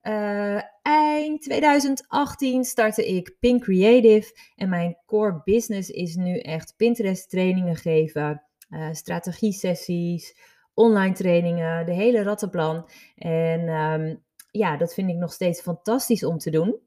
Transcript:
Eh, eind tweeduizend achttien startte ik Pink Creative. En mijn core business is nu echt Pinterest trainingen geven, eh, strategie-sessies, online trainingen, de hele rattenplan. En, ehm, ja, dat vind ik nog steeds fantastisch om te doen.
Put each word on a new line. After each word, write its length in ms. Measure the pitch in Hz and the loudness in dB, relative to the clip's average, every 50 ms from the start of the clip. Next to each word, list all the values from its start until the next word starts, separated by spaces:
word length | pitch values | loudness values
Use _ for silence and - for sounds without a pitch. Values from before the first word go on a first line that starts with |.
| _ | _
Eh, 560 | 214 214 214 208 208 202 202 208 202 202 - - - _ _ | -6 -4 -4 -4 -4 -4 -4 -4 -2 -4 -4 -6 -10 _ _
eind 600 | _ 294 302 302 302 302 302 302 302 302 302 294 | _ 2 4 4 4 4 2 0 -2 -4 -6 -6
tweeduizend 640 | - 277 285 - 294 302 285 294 269 277 269 - - | -6 -4 -2 2 4 4 4 4 2 0 -2 -4 -6
achttien 560 | _ - 254 285 269 - - 277 262 247 254 254 | _ -2 -2 -2 -2 -4 -4 -2 0 0 0 -2
startte 440 | 240 - - 220 214 214 - - | -2 0 0 0 0 0 -2 -2
ik 280 | - 190 180 175 - - _ | -2 -2 -4 -4 -8 -8 _
Pink 220 | - 247 247 247 247 | 2 2 2 2 2
Creative. 880 | - 190 185 190 220 240 254 226 226 214 214 214 - _ - - _ _ | 2 2 4 6 8 8 8 8 8 6 6 4 -2 _ -20 -20 _ _
En 140 | _ 196 190 | _ -4 -2
mijn 280 | 175 175 170 170 170 _ _ | -2 -2 -2 -4 -6 _ _
core 360 | _ 214 214 214 208 180 151 _ | _ -2 0 0 0 -2 -4 _
business 460 | - 202 233 226 - 208 196 180 - | 0 0 0 0 -2 -6 -6 -6 -10
is 260 | - - 180 170 160 | -8 -8 -8 -6 -4
nu 220 | 180 180 180 180 | -4 -4 -4 -4
echt 360 | - - - 160 160 - - _ | -6 -6 -6 -8 -10 -10 -12 _
Pinterest 520 | _ 214 233 240 - 208 190 185 180 - _ | _ 2 2 2 0 -2 -2 -2 -4 -8 _
trainingen 460 | - 185 185 185 185 185 180 175 165 | -2 0 0 0 0 0 0 -2 -4
geven, 680 | 156 - 170 160 156 156 156 - 151 151 147 151 147 _ _ _ _ - _ | -4 -2 0 2 2 2 0 -2 -4 -4 -4 -6 -8 _ _ _ _ -20 _
eh, 200 | 160 160 156 156 | -12 -10 -8 -8
strategie-sessies, 1500 | 160 - - - 175 170 - 185 170 - - 214 190 - - 185 175 170 - - 175 170 170 170 175 165 - - _ _ - _ _ _ _ _ _ | -10 -12 -10 -8 -8 -8 -6 -8 -6 -2 -2 -2 -2 -2 -2 -4 -4 -4 -4 -6 -4 -2 -2 -4 -4 -6 -8 -14 _ _ -20 _ _ _ _ _ _
online 400 | - 220 233 214 202 190 190 185 | 4 4 6 6 4 2 0 0
trainingen, 720 | - 185 180 175 170 170 170 170 170 165 165 165 170 165 | 0 2 2 4 4 2 2 -2 -2 -2 -2 -2 -4 -4
de 80 | 170 175 | -4 -2
hele 300 | 180 208 240 247 220 202 | 2 2 2 2 2 0
rattenplan. 680 | 202 208 202 214 185 185 175 156 156 160 165 165 _ - - - _ _ | -2 -4 -4 -6 -4 -2 -2 -2 -2 -2 -6 -8 _ -20 -20 -20 _ _
En, 520 | _ - 165 165 165 165 165 165 165 170 | _ -6 -2 -2 0 0 0 -2 -2 -2
ehm, 480 | 165 160 156 156 156 156 156 160 156 160 - _ _ _ _ - _ | -4 -2 -2 -2 -2 -2 -2 -4 -6 -8 -10 _ _ _ _ -20 _
ja, 260 | - 208 208 175 151 | -4 -2 -2 -2 0
dat 160 | 147 175 170 - | -2 -4 -4 -2
vind 160 | - 190 185 | -4 -4 -2
ik 60 | 170 | -2
nog 180 | 170 175 165 - | -4 -6 -8 -6
steeds 280 | - 190 175 170 - | -2 -2 -2 -2 -2
fantastisch 640 | - 180 170 - _ 214 226 262 - - 233 - - | -6 -8 -8 -6 _ -2 -2 -2 2 0 0 0 0
om 140 | 147 170 | -4 -4
te 120 | 151 - - | -4 -4 -2
doen. 300 | 151 156 165 208 392 - _ | 0 0 0 0 -2 -4 _